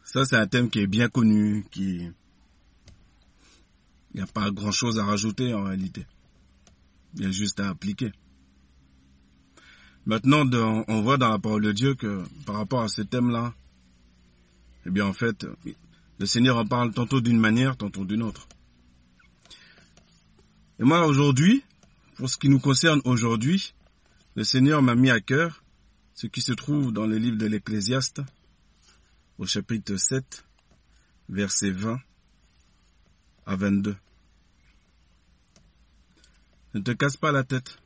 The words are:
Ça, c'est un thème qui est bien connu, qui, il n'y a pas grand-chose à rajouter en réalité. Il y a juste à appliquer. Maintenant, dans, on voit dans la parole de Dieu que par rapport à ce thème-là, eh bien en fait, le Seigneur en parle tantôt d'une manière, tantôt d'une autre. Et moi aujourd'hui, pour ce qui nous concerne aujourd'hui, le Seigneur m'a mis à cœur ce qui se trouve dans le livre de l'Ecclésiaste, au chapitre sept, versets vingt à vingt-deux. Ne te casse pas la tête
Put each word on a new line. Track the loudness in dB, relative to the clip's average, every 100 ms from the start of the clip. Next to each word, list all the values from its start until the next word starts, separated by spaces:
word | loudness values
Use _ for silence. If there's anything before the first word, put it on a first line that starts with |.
Ça, | -6 0
c'est | 2 2
un | 2
thème | 0 0
qui | 0
est | 0
bien | 2 0
connu, | 4 4 4 2 0 -6
qui, | -8 -6 -6 -10 -16 _ _ _ _ _ _ -20 -20 _ _ _ _ _ _ _ _ _ _ _
il |
n'y | -10
a | -8
pas | -4 -4
grand-chose | -2 -4 -2 -2 -2
à |
rajouter | -2 -2 -2 -2 -4
en | -2
réalité. | -4 -6 -6 -10 -16 _ _ _ _ _ _ _ _ _ _
Il | -6
y | -4
a |
juste | -2 -4 -2
à | -6
appliquer. | -6 -8 -6 -8 -10 _ _ _ _ _ _ _ _ _ _ _ _ _ -20 -20 -20 -20 _ -4
Maintenant, | 0 4 4
dans, | 4 2 0 -2 -2
on | -2
voit | 0 2
dans | 2
la | 0
parole | -2 0
de | 0
Dieu | 0 0
que | -2 -6 -8 -10 -14 -10
par | -8
rapport | -4 -2
à | -2
ce | -4
thème-là, | -4 0 0 0 -6 -10 _ _ _ _ _ _ _ _ _ _ _ _ -4
eh |
bien | -2
en | -2
fait, | -2 -4 -4 -12 -12 -16 -16 -20 _ _ -8
le | -2
Seigneur | 2 4 2
en | 0
parle | 0 -2
tantôt | -2 -2 0
d'une | 2 4
manière, | 4 2 0 -2
tantôt | -8 -8 -4
d'une | -4
autre. | -4 -8 -20 -20 _ _ _ _ _ _ _ _ _ -20 -20 -20 _ _ _ _ _ _ _ _ _ 0
Et |
moi | 4 4 4
aujourd'hui, | 4 4 6 4 4 _ _ _ _ _ -8
pour | -4
ce | 0
qui | 4
nous | 4
concerne | 4 2 4 2
aujourd'hui, | 2 0 2 0 0 0 -2 _ _ _ _ _ _ -6
le |
Seigneur | 0 4 4 6
m'a | 4
mis | 4 4
à | 4
cœur | 2 0 0 -6 _ _ _ _ _
ce | -14 -10
qui | -4
se | -2
trouve | -2 -2 -2 0
dans | -2 0
le | 0
livre | 0 0
de | -2
l'Ecclésiaste, | -2 -4 -4 -2 -2 -4 -8 -14 _ _ _ _ _ _ _ _ _ _ -10
au | -6
chapitre | -6 -4 -6 -4 -2
sept, | 0 0 -6 -18 _ _ _ _ _ _ _ _ -10
versets | -4 -2 0 -2
vingt | -2 -6 -6 _ _ _ _ _ _ _ _ _ _ _ _ _ _ -8
à | -4
vingt-deux. | 0 0 -2 -8 _ _ _ _ _ _ _ _ _ _ _ _ _ _ _ _ _ _ _ _ _ _ _ _ _ _ _
Ne | -6
te | -4
casse | -2 -2 -2
pas | 0
la | -2
tête | -2 -6 -8 -20